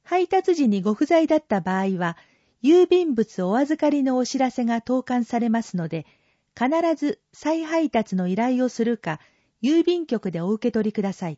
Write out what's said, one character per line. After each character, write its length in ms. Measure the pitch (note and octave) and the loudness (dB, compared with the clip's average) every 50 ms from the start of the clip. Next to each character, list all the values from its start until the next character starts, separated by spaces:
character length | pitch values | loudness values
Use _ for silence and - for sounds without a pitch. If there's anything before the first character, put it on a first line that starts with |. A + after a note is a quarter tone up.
配 260 | _ - E4+ F#4 F4 | _ -2 0 0 0
達 280 | - F#4+ F#4+ F#4 - F4 | 2 0 0 2 2 2
時 120 | E4 C#4+ | 2 2
に 140 | A3+ G3+ G3 | 2 2 2
ご 140 | F3+ G#3+ G#3+ | 0 -2 0
不 100 | - D4+ | 0 0
在 220 | - E4+ D#4+ D#4+ | 2 4 2 4
だ 80 | - D#4 | 4 2
っ 100 | D#4 _ | 0 _
た 140 | _ A#3 G3 | _ -2 -2
場 180 | D#3+ F#3 F#3 F#3+ | -2 -2 -2 -2
合 200 | F#3+ G3 F#3+ E3+ | 0 -2 -2 -2
は、 180 | F3+ E3+ E3+ - _ _ _ _ _ _ _ _ - | -4 -6 -6 -8 _ _ _ _ _ _ _ _ 2
郵 240 | C4+ E4+ F4+ F4+ | 4 6 6 6
便 260 | F4 F4+ F4+ F4+ D#4+ B3+ | 6 4 2 2 0 0
物 300 | A3 A3 - - - F3+ | 0 -2 -2 -4 -4 -2
お 120 | F3+ G3+ | 0 0
預 220 | B3+ C#4+ C#4 D#4+ - | 0 0 0 0 0
か 120 | D#4 D4 | 0 0
り 100 | D4 C#4+ | 2 2
の 160 | C4 C4 B3+ | 0 0 0
お 80 | B3+ B3 | 0 -2
知 140 | - - C4 | -2 -2 -2
ら 100 | C4 B3+ | -2 -2
せ 160 | - - B3 | 0 -2 -2
が 160 | A3+ A#3 A#3 | -2 -2 -4
投 220 | - - B3+ C4 - | -2 -2 -2 -2 -2
函 220 | - B3 B3 A#3 | -2 -2 -2 -2
さ 120 | - - | -2 -2
れ 120 | A#3 A#3 A#3 | -2 0 0
ま 120 | A3 A#3 | 0 -2
す 160 | A3+ - - | -2 -4 -6
の 100 | F3+ E3 | -6 -6
で、 200 | D#3+ - D#3+ D3 _ _ _ _ _ _ _ _ _ _ | -4 -6 -8 -10 _ _ _ _ _ _ _ _ _ _
必 120 | - A3+ C4 D#4 E4 E4+ E4 D#4+ | -4 -2 0 0 2 2 0 0
ず 240 | - D4 D4 - _ _ _ _ | 0 -2 -4 -4 _ _ _ _
再 300 | - - D4 D#4+ E4 D#4+ | -6 -2 -2 -2 -2 -2
配 280 | D#4 D#4+ E4 D#4+ - | -2 -2 0 0 0
達 240 | - A#3 G#3+ - G3 | 0 -2 -2 -2 -4
の 120 | F3+ F3+ | -2 -2
依 80 | F3+ F#3 | -2 -2
頼 300 | G3+ A#3 B3+ B3+ B3 B3+ | 0 0 0 0 0 -2
を 20 | |
す 160 | A#3+ - - A3+ | -2 -2 -2 -2
る 140 | A#3 A#3+ | -2 -2
か、 220 | - - E3+ D#3 - _ _ _ _ _ _ _ _ | -4 -6 -10 -10 -10 _ _ _ _ _ _ _ _
郵 220 | - C4 D#4 E4 D#4+ | -2 2 2 2 2
便 240 | F4 F4+ F4 D#4+ | 2 0 -2 -2
局 240 | - A#3+ G#3+ - G3 | -4 -4 -4 -4 -6
で 100 | D#3+ E3 | -6 -4
お 80 | E3+ F#3 | -2 -2
受 200 | A3 A3 - A#3+ | -2 0 -2 -2
け 20 | |
取 140 | - A3+ G#3+ | -2 0 -2
り 80 | G#3+ G#3 | -2 -2
く 100 | - G3 | -2 -4
だ 100 | G3 F3+ | -4 -6
さ 160 | - F#3 E3 | -6 -8 -8
い。 80 | D3+ | -8